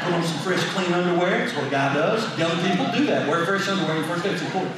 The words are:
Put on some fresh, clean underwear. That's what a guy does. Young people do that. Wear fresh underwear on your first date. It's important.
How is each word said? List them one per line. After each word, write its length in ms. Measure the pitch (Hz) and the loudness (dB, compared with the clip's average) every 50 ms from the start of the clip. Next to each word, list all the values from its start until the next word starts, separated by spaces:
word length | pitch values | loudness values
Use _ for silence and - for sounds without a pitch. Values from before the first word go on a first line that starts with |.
| - | -2
Put 100 | 175 170 | 0 0
on 100 | 165 160 | 0 0
some 160 | 165 165 - | -2 -2 -4
fresh, 240 | - 190 180 - 165 - - | -2 -2 0 0 0 -2 -2
clean 180 | 190 185 175 175 | -2 0 0 0
underwear. 460 | 175 175 175 175 170 175 185 208 226 | 2 2 2 2 2 2 2 2 0
That's 160 | - - - | 0 -2 -2
what 100 | 147 131 | -4 -2
a 40 | - | 0
guy 200 | 139 135 135 135 135 | 0 0 0 2 2
does. 280 | 143 156 190 220 226 - - - - | 2 2 2 2 0 0 -2 -2 -2
Young 180 | 165 165 170 175 | 0 0 0 0
people 240 | 190 190 - - 269 - - | 0 0 2 2 0 0 2
do 100 | 233 294 - | 2 2 2
that. 200 | - - 131 139 | 2 2 2 0
Wear 180 | 156 170 170 | 0 0 2
fresh 220 | 180 196 190 - - | 2 0 0 0 0
underwear 240 | 196 170 165 156 | 0 0 0 0
on 60 | 156 156 | 0 -2
your 80 | 147 | -2
first 180 | - 170 170 - | -2 -2 -2 -2
date. 100 | 196 165 | -2 -2
It's 100 | 170 156 | -2 -4
important. 300 | 131 - 190 - - - | -2 -2 -2 -2 -2 -6